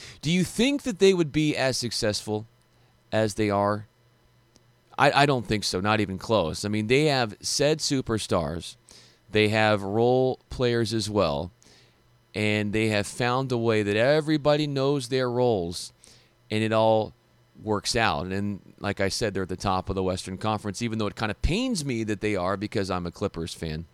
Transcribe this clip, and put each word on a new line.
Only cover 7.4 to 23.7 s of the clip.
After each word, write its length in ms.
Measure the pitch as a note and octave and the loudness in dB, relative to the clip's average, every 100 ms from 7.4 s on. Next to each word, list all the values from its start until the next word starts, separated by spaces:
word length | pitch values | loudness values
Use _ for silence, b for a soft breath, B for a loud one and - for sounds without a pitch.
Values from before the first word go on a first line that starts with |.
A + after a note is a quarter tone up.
said 400 | - - C#3 C#3+ | -6 0 2 0
superstars, 960 | - C#3 - A2 - F#2+ D2+ E2+ - - b b b b _ | 0 -2 0 -4 0 0 0 -4 -10 -16 b b b b _
they 180 | G#2+ G#2+ | 2 4
have 340 | A2 G#2+ G#2 | 4 4 2
role 580 | G2 G#2+ A#2+ B2+ C3 - _ | 0 2 4 4 2 -2 _
players 420 | - B2 A#2 A2 | -2 0 0 0
as 160 | A2+ G#2 | -2 0
well, 420 | G#2 E2+ C#2+ F2+ - b b b b b _ _ | 2 2 0 -6 -12 b b b b b _ _
and 380 | - G#2+ G#2 G#2 | -2 0 0 0
they 160 | G#2+ A2 | 0 2
have 180 | G#2 G#2 | 0 -2
found 440 | - B2 B2+ C3+ | -2 0 0 0
a 60 | B2 | 0
way 260 | A#2 A2 | 2 2
that 140 | G2+ G#2 | 2 2
everybody 720 | B2+ D#3 D3+ D#3 C#3+ D3 D3+ | 4 2 2 0 2 2 0
knows 420 | C#3 C3+ C#3+ A#2 | 0 0 -2 -2
their 220 | C3 B2+ | -2 0
roles, 640 | B2 B2 G#2+ E2+ F2 - b b b b b _ | 2 2 2 -2 -6 -12 b b b b b _
and 120 | G#2+ | -2
it 100 | A2 | 2
all 420 | A2 A2 A2 A2 - _ _ _ - | 4 4 4 0 -8 _ _ _ -12
works 340 | G#2 G#2 - A#2+ | -4 -2 0 0
out. 300 | A2 D2+ F#2 | 2 0 -2
And 340 | F#2+ G2+ G2+ - - | -4 -4 -8 -14 -8
like 220 | G2+ G2 | -6 -2
I 80 | G2 | -2
said, 240 | - A2 | -2 -4
they're 120 | G2 | -2
at 40 | F#2 | -6
the 80 | F#2 | -4
top 320 | G2+ F#2 F#2 | -2 -2 -2
of 80 | F#2+ | -2
the 60 | |
Western 340 | F#2 F2+ - F#2 | -2 -2 -6 -6
Conference, 460 | A2 G#2+ G#2 F#2+ | -4 -4 -4 -6
even 160 | A#2 A2 | -6 -2
though 80 | G2+ | -4
it 100 | - | -4
kinda 180 | A2 | -4
pains 500 | G#2 - F#3+ C4 G#3 | -2 0 0 0 -2
me 200 | C#3 A#2 | -4 -4
that 160 | G#2+ G#2 | -2 -2
they 160 | G#2+ G2+ | -2 0
are 200 | F2 G2 | 0 -2
because 340 | G#2 A2 F#2+ | -2 -4 -2
I'm 160 | F2+ F2 | -4 -4
a 40 | |
Clippers 440 | - G2+ E2+ D#2+ | -6 -6 -4 -8
fan. 320 | - E2 | -6 -6